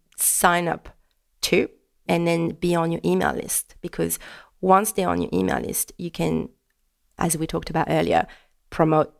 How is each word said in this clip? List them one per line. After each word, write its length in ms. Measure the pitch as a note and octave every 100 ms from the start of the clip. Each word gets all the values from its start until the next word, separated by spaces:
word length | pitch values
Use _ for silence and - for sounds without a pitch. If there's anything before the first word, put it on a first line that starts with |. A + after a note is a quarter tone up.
| _ -
sign 520 | - - F#3 F3 E3+
up 200 | - - - _ _ _ -
to 260 | - F3+ - - _ _ -
and 180 | F3 E3+
then 240 | E3+ E3
be 240 | - F3
on 180 | E3+ E3
your 100 | E3
email 300 | F3 F#3 F3
list, 420 | - - - - -
because 360 | F3 - E3 - - - - -
once 280 | F#3 F#3+ G#3
they're 160 | - F3
on 120 | F3
your 100 | -
email 260 | - - -
list, 320 | - - - -
you 120 | F3
can 380 | - E3 D#3+ D#3 _ _ _ _ _ _ -
as 180 | E3+ D#3
we 100 | D#3+
talked 240 | E3 -
about 160 | E3 -
earlier, 360 | D#3+ E3 - - - _ _ _
promote 440 | - D#3+ D#3 D3